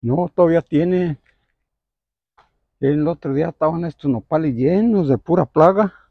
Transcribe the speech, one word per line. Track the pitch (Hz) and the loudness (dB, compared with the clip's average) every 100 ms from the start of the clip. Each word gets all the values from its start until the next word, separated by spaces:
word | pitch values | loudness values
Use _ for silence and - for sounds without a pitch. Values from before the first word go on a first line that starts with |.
No, | 117 143 175 | -2 -2 -2
todavía | - 175 165 | 0 2 2
tiene. | - 147 175 180 175 147 _ _ _ _ _ _ _ _ _ _ _ _ _ _ _ _ | 0 -2 0 0 -2 -6 _ _ _ _ _ _ _ _ _ _ _ _ _ _ _ _
El | 139 147 151 | -2 0 -2
otro | 170 151 | -4 -6
día | 139 165 | -4 -4
estaban | - 156 165 | -2 -2 -2
estos | 170 - 143 | -8 -6 -4
nopales | 117 - 156 156 | -4 -2 -2 -2
llenos | 117 131 185 233 208 151 | -2 0 2 2 0 0
de | 123 | -2
pura | - 180 | 0 -2
plaga. | 147 - 160 190 202 - _ | 0 4 4 4 -2 -4 _